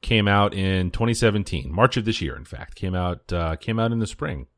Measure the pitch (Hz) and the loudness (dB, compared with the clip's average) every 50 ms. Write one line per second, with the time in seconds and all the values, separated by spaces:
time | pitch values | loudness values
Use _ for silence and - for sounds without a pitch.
0 | - - 120 110 104 101 101 101 101 104 - 98 95 95 95 92 92 90 - - | -2 2 2 2 4 4 4 4 4 2 2 0 0 2 2 2 0 -2 -2 0
1 | 117 117 117 - - 113 101 104 101 - - 80 69 67 78 92 117 127 - 135 | 0 0 0 4 4 2 4 2 -2 -2 -4 -6 -6 -4 2 4 4 4 4 2
2 | 107 110 110 - 90 73 60 - 82 - - - - - - - - 95 90 90 | -2 -2 -2 -2 -4 -6 -6 -8 -14 -16 -14 -16 -14 -14 -12 -8 -6 -4 -2 0
3 | 90 90 90 85 _ - 92 87 85 80 80 - - - 113 113 113 113 117 113 | 0 -2 -2 -4 _ -6 -4 -2 -2 -2 -2 -4 -4 -4 -2 0 0 0 2 0
4 | 113 104 - - - 156 - 69 62 _ _ | -2 -2 -4 -6 -6 -6 -6 -6 -10 _ _